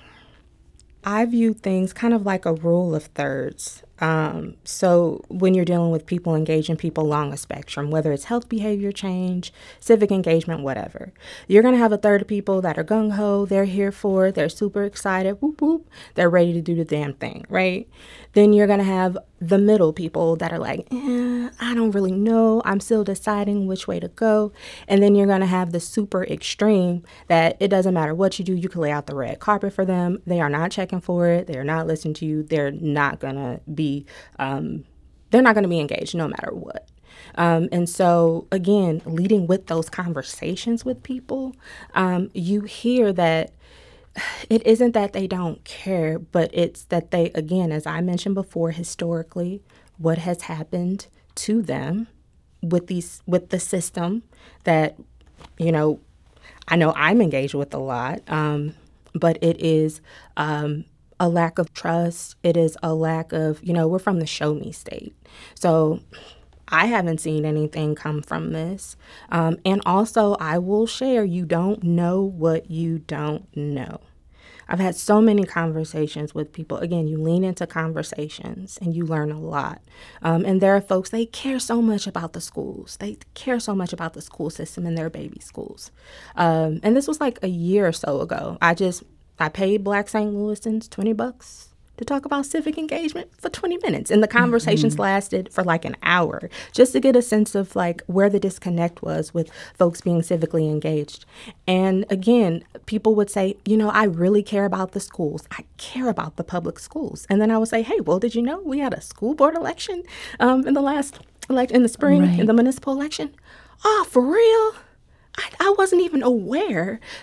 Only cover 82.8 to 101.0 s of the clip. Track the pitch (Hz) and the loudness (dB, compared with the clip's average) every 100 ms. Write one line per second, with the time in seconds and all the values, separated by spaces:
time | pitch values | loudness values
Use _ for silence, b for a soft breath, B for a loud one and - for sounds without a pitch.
82.8 | - - 208 - - - - 240 226 190 | -16 -12 -12 -12 -18 -10 -4 -4 -2 -2
83.8 | 175 175 165 - - - 156 - 160 - | -4 -6 -10 -10 -14 -8 -8 -8 -12 -8
84.8 | 170 165 160 156 - - - - - - | -4 -4 -6 -8 -12 -16 -16 -14 -14 -16
85.8 | - B B B B - 170 160 160 160 | -20 B B B B 0 2 2 0 0
86.8 | 208 247 285 302 285 240 190 175 170 202 | 2 2 2 -2 -4 -4 -6 -4 0 2
87.8 | 185 160 - 139 - - - 170 170 170 | 2 0 -2 -4 -4 -6 -6 0 2 2
88.8 | 185 175 - _ _ - 156 175 196 208 | 0 -2 -12 _ _ -6 -4 0 0 0
89.8 | 196 202 208 220 214 202 208 208 226 220 | 0 -2 -2 -2 -2 -2 -4 -4 -4 -4
90.8 | - - 208 220 240 240 - - - _ | -6 -4 -2 -2 -4 -8 -20 -20 -20 _
91.8 | _ - 233 277 285 285 277 320 311 311 | _ -12 -4 -4 -2 -4 -2 -4 -4 -4
92.8 | 311 - 320 349 - _ 349 - 359 349 | -6 -4 -6 -6 -10 _ -10 -6 -4 -2
93.8 | 440 147 - 208 214 240 240 233 226 214 | -2 -4 0 2 4 4 2 2 2 2
94.8 | 220 151 196 196 196 190 185 - 180 165 | 2 0 0 0 -2 -4 -4 -2 0 0
95.8 | 160 - - 180 165 - 175 B B - | -2 -4 2 2 2 -2 -10 B B 4
96.8 | 254 262 262 247 240 214 214 196 185 196 | 6 6 6 6 4 2 2 0 -2 -2
97.8 | 175 170 - 185 202 196 196 - 185 170 | -2 -4 -2 2 4 4 0 -4 -4 0
98.8 | 170 170 - 156 156 170 165 B B - | 0 -2 -6 -4 -4 -4 -4 B B 0
99.8 | 175 170 180 170 165 170 156 165 156 151 | 0 2 0 0 0 0 0 0 0 0
100.8 | 156 151 | -2 -2